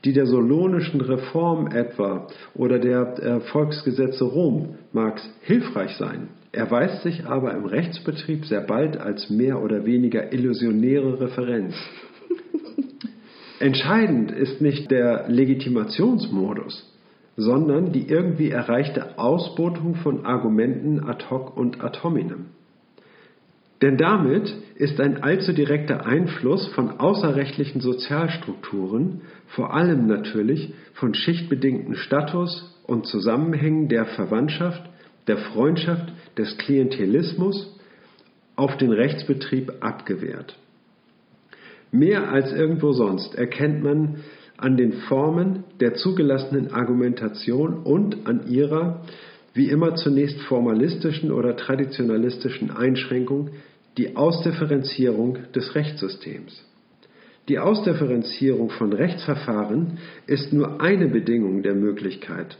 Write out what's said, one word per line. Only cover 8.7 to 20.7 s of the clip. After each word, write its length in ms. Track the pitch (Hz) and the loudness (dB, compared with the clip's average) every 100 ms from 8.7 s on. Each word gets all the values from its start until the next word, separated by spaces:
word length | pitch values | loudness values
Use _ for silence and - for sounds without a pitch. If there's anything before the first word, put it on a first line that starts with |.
| 110 156 151 | 0 0 -2
als 300 | 104 101 - | -6 -8 -2
mehr 320 | 107 131 127 | 2 2 0
oder 240 | 107 107 107 | -2 0 2
weniger 440 | 123 123 113 - | 2 2 0 -2
illusionäre 880 | 131 123 117 120 107 123 143 135 127 | -2 0 0 2 2 4 4 2 0
Referenz. 540 | 123 127 120 117 92 85 - - - - - | -2 -2 -2 -2 -2 -8 -12 -16 -20 -20 -8
<laughs> 320 | 349 - 311 - - 269 - 226 - - - - - | -8 -6 -8 -6 -6 -8 -8 -14 -14 -20 -20 -20 0
Entscheidend 720 | 139 131 139 214 214 131 107 | 2 2 2 4 4 4 2
ist 300 | - 131 135 | 0 -2 2
nicht 300 | 151 143 147 | 2 2 2
der 360 | 131 120 110 - | 2 4 2 2
Legitimationsmodus, 1600 | 120 131 131 127 120 107 - 220 247 - 95 95 - - - - _ _ _ _ - | 2 4 2 0 0 0 2 2 2 0 -2 -2 -4 -8 -14 -18 _ _ _ _ -2
sondern 560 | 107 131 156 143 180 | 2 4 4 2 2
die 160 | 139 123 | 0 2
irgendwie 420 | 156 180 147 151 | 2 2 2 0
erreichte 680 | 123 117 120 147 - - - | 0 0 0 0 -4 -6 -2
Ausbotung 800 | 120 170 170 - 170 170 165 170 | 0 2 0 -2 -2 -2 -4 -2
von 280 | 151 131 | -2 -2
Argumenten 760 | - 123 117 110 120 | -2 -2 2 2 2